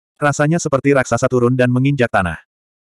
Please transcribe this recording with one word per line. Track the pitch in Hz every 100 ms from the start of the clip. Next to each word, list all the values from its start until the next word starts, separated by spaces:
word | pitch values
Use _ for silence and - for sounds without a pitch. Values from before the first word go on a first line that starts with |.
| _ -
Rasanya | 147 139 147 170
seperti | 156 135 139 139
raksasa | 120 117 127
turun | 127 120 127
dan | 123
menginjak | 123 135 143 117
tanah. | 107 90 80 - _ _ _